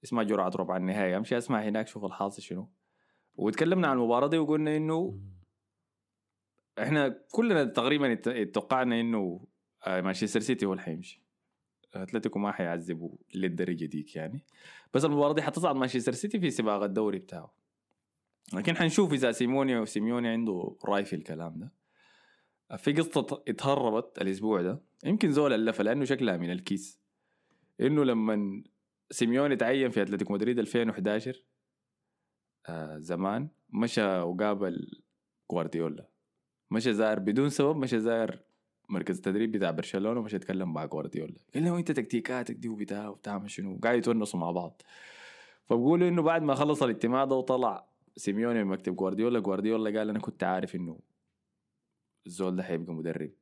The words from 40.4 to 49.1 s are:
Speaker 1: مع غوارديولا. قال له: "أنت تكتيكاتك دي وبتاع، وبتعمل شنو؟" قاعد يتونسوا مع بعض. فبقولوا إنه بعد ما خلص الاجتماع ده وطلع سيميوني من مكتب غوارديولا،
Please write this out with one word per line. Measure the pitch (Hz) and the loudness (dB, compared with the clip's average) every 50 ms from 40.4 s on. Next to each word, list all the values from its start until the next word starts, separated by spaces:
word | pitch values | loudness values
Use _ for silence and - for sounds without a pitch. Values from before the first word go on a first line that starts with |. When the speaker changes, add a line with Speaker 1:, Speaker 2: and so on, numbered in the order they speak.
| - - 95 95 92 87 | -4 -4 -4 -4 -2 -4
Speaker 1:
مع | 80 78 78 | -4 -4 -6
غوارديولا. | 76 - 76 76 80 - 80 80 78 - - _ _ _ | -6 -6 -6 -6 -6 -6 -8 -8 -8 -12 -18 _ _ _
قال | 131 160 | 0 0
له: | 175 175 175 | 0 0 0
"أنت | 170 170 | -2 -2
تكتيكاتك | 151 143 113 - - 117 113 - 127 127 120 - 117 | -2 -2 -2 -2 -2 -4 -2 -2 -4 -4 -4 -6 -8
دي | 120 117 117 | -8 -8 -8
وبتاع، | 110 104 104 - 101 101 107 104 | -6 -6 -6 -6 -6 -8 -8 -10
وبتعمل | 101 - - 104 104 98 101 101 | -12 -12 -10 -8 -6 -6 -6 -8
شنو؟" | - - 95 98 95 92 101 | -8 -8 -8 -8 -8 0 2
قاعد | 113 120 120 | 4 4 4
يتونسوا | - 117 117 113 107 101 - 90 | 4 2 2 2 0 0 -2 -2
مع | 82 85 | -2 0
بعض. | 85 90 87 82 - _ - _ - - - - - - - - - - - - - _ _ | -2 -2 -4 -6 -10 _ -20 _ -20 -20 -20 -20 -20 -20 -20 -20 -20 -20 -20 -20 -20 _ _
فبقولوا | _ 117 117 120 139 165 175 180 180 | _ 0 2 4 4 6 6 6 4
إنه | 175 175 | 4 4
بعد | 151 156 165 165 | 4 4 4 4
ما | 156 147 135 | 2 2 2
خلص | 127 147 147 151 143 | 2 4 2 4 2
الاجتماع | 143 123 113 - - 117 123 131 135 | 2 0 2 0 0 0 2 2 2
ده | 135 135 | 2 2
وطلع | 131 127 131 131 127 127 113 95 95 - _ _ _ _ _ _ | 0 2 2 2 2 2 0 0 -2 -10 _ _ _ _ _ _
سيميوني | - - 104 98 104 113 120 120 113 104 | -8 -4 -2 0 0 0 0 2 0 0
من | 95 | 0
مكتب | 95 95 - - 90 92 | -2 -2 -2 -4 -2 0
غوارديولا، | 95 95 | 0 -2